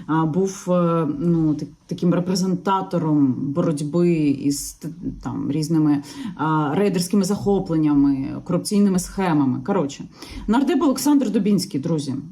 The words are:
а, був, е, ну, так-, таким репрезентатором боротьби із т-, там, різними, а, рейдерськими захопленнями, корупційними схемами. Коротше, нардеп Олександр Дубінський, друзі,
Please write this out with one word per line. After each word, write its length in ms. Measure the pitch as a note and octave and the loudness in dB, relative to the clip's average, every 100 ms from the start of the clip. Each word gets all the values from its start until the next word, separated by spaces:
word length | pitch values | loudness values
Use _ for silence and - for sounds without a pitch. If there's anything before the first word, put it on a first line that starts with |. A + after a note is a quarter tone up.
| F3 | -2
а, 180 | D#3+ D#3 | 0 0
був, 400 | E3+ F#3+ - F3+ | 0 -2 -4 -2
е, 400 | F3+ E3+ E3 D3+ C#3+ | 0 2 0 -2 -2
ну, 340 | E3+ E3 D#3 | 0 2 2
так-, 160 | D3 E3+ - - | 0 -6 -14 -12
таким 260 | E3+ F3+ | -2 0
репрезентатором 1200 | F3 F3 F3+ F#3+ F3 G3 F#3+ F#3+ E3+ D#3 D3 C#3 A#2+ | 0 0 0 0 -2 0 -2 -2 -2 0 2 2 2
боротьби 760 | C3+ C#3 F3 D3 D3 F3 F3 D#3+ | -2 -2 0 -2 -2 2 2 2
із 540 | D3 C3+ C#3+ C#3+ - | 2 0 0 -2 -6
т-, 180 | - D#3 - - - | -12 -14 -10 -10 -10
там, 280 | - A2+ C#3+ | -8 -6 -4
різними, 520 | D3+ D3+ D#3+ D3 C#3+ - - A3+ E3+ | -4 0 2 4 2 -2 -10 -12 -4
а, 400 | D#3 D#3 D3 E3+ | -2 0 0 2
рейдерськими 480 | G3+ F3+ - G3+ | 2 0 0 0
захопленнями, 1040 | F#3 G3+ G3 G3 - D#3+ D3+ C#3+ C#3 C3+ C3 C3 | 0 0 0 0 0 0 4 4 4 2 -2 -8
корупційними 560 | - F3 F3+ G3+ G3+ F3+ | -2 -2 0 2 4 2
схемами. 600 | - F#3+ F#3 D3+ C3 B2+ B2+ | -2 -2 0 2 2 0 0
Коротше, 380 | D#3 C#3 - - - - - - | 0 -2 -6 -14 -18 -16 -8 0
нардеп 340 | A#3 C#4+ E4 | 2 2 2
Олександр 500 | D4+ - D4 C#4+ A#3+ | 2 2 2 2 2
Дубінський, 480 | G3+ G3 F#3 - C#3 | 0 2 2 0 -4
друзі, 360 | D#3 D#3+ C3+ B2 - | -2 -2 -2 -6 -8